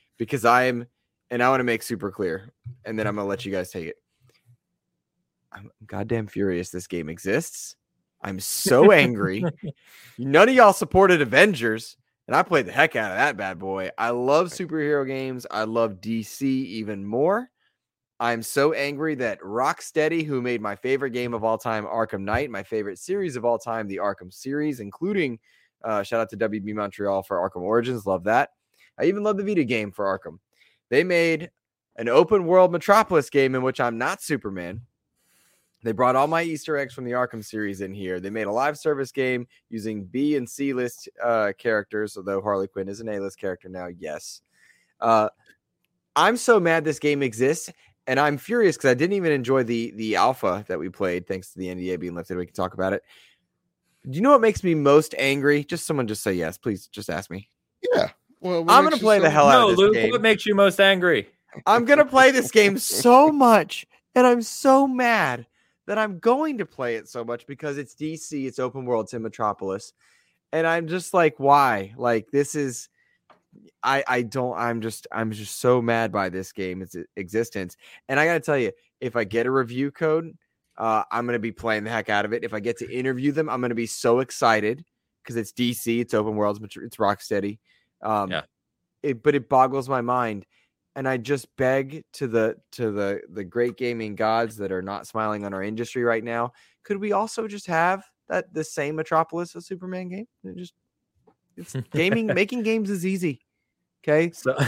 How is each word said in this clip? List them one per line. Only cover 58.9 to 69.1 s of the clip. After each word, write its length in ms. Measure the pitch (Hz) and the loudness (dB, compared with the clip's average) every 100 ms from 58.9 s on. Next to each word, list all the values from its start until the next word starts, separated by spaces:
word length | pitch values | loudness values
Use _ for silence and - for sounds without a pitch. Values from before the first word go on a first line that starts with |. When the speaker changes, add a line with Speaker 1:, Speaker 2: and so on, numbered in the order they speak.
Speaker 1:
gonna 100 | 294 | 2
Speaker 3:
you 40 | 214 | 4
Speaker 1:
play 140 | 208 | 6
the 60 | 165 | 6
Speaker 3:
so 40 | |
Speaker 1:
hell 180 | 151 143 | 6 8
out 60 | 135 | 8
Speaker 2:
No, 20 | |
Speaker 1:
of 60 | 220 | 8
this 80 | 180 | 6
Speaker 2:
Luke, 140 | 202 | 4
Speaker 1:
game. 180 | 220 226 | 4 2
Speaker 2:
what 100 | 233 | 2
makes 240 | 220 214 214 | 2 2 2
you 80 | 196 | 4
most 240 | 196 185 | 4 6
angry? 500 | 196 190 175 131 - _ _ - - | 4 6 4 2 -2 _ _ -4 2
Speaker 1:
I'm 200 | 226 240 | 2 6
gonna 200 | 294 294 | 6 6
play 240 | 262 262 | 8 8
this 200 | 262 220 | 6 4
game 260 | 220 202 196 | 4 4 2
Speaker 2:
<laughs> 0 | |
Speaker 1:
so 540 | - 95 240 254 302 | -4 2 8 10 8
much, 540 | 294 247 214 160 - - _ _ | 6 6 6 4 -8 -14 _ _
and 140 | 247 247 | 4 6
I'm 140 | 240 | 4
so 440 | 220 - 269 269 277 | -2 0 6 6 4
mad 600 | 254 240 220 147 123 120 _ _ _ - | 2 2 2 2 -2 -10 _ _ _ -6
that 100 | 208 | -2
I'm 220 | 214 175 | -2 0
going 380 | 226 262 311 247 | 0 2 0 -4
to 60 | 165 | -8
play 300 | - 123 113 | -6 -4 -4
it 120 | 104 | -8
so 160 | 123 | -10
much 240 | 117 120 - | -8 -8 -10
because 300 | 139 151 143 | -10 -8 -8
it's 160 | 135 _ | -10 _
D 220 | 151 160 | -10 -10
C, 280 | - 147 131 | -10 -8 -8
it's 140 | 127 | -4
open 260 | 127 135 123 | -6 -6 -2
world, 200 | 117 | -2
it's 80 | 101 | -2